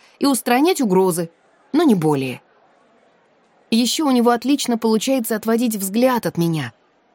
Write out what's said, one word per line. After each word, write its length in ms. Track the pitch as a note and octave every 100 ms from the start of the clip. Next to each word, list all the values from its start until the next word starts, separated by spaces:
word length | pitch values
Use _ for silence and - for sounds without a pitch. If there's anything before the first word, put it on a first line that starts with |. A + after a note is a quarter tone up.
| _ _
и 60 | C#4
устранять 560 | B3+ - B3 E4 F4+
угрозы, 480 | A3 F3+ F#3+ E3+ E3 _ _ _ _
но 120 | D4
не 120 | D#4+ F#3+
более". 460 | D#3 C#3 C3 B2 _ _ _ _ _ _ _ _ _ _ _ _ _
Еще 360 | A3+ B3 - D4
у 60 |
него 200 | B3+ A#3
отлично 460 | A#3 B3 C#4+ - A3+
получается 580 | A3+ A3 - C4 A3+ G#3+
отводить 400 | A3 A#3 B3 G#3+
взгляд 500 | F#3+ A3 B3+ B3 E3+
от 120 | E3+
меня. 360 | E3+ D#3+ A#2+ - _ _ _